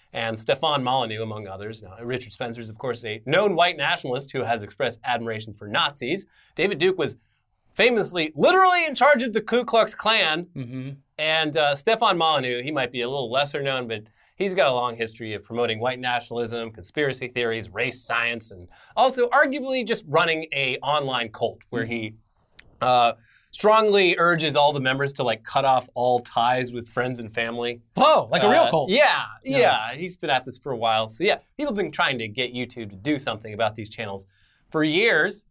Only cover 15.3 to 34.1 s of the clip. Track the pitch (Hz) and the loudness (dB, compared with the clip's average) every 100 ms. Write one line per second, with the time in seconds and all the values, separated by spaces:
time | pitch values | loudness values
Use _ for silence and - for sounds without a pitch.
15.3 | 101 - 117 117 107 123 127 127 123 - | -10 -6 -2 -2 0 -4 -2 -4 -4 -4
16.3 | 120 117 117 113 - - - 143 123 123 | -6 -6 -6 -10 -12 -10 -2 -2 -2 -6
17.3 | 123 120 113 98 95 131 - - 117 117 | -2 -2 -2 -6 -4 -2 -2 -2 -2 -2
18.3 | 117 - 90 87 - - - 254 254 240 | -4 -10 -16 -20 -20 -8 2 2 2 2
19.3 | 262 302 277 262 262 220 226 160 156 170 | 4 2 0 -4 -4 -2 -4 0 2 2
20.3 | 160 160 139 135 127 135 147 135 123 113 | 0 -4 -4 -2 -2 0 0 0 -4 -4
21.3 | - 113 - _ 120 113 117 110 110 _ | -4 -4 -4 _ -6 -4 -6 -8 -10 _
22.3 | _ _ - - _ 123 127 120 - _ | _ _ -20 -20 _ 2 4 4 0 _
23.3 | _ _ - 202 220 214 202 185 175 170 | _ _ 0 4 6 6 4 4 4 2
24.3 | 165 156 143 147 143 131 135 139 139 123 | 4 2 4 2 2 0 0 -2 -2 -2
25.3 | 113 - 139 135 131 - 123 123 123 120 | -2 -2 0 4 2 0 -2 2 2 0
26.3 | 127 120 127 120 120 117 - 127 120 110 | 0 2 2 -2 -8 -8 -4 -4 -6 -8
27.3 | 117 117 120 120 120 _ - 294 277 113 | -6 -4 -4 -6 -6 _ 2 4 4 2
28.3 | 165 208 311 240 156 135 233 269 151 107 | 2 4 6 4 2 2 4 4 4 -4
29.3 | 110 262 269 202 120 113 135 180 175 156 | -10 -2 4 4 4 -2 -8 -10 -6 0
30.3 | 135 131 - 147 117 113 110 110 113 190 | 0 -2 -12 -8 -2 2 2 0 -2 0
31.3 | - - - 294 208 170 - 165 127 110 | 0 -4 -6 -4 -2 -4 -2 -2 -2 -6
32.3 | 104 123 123 123 120 110 95 127 143 135 | -4 -4 -4 -8 -8 -12 -8 -4 -2 -2
33.3 | 107 110 104 110 110 107 - 107 | -8 -10 -2 -2 -2 -12 -10 -10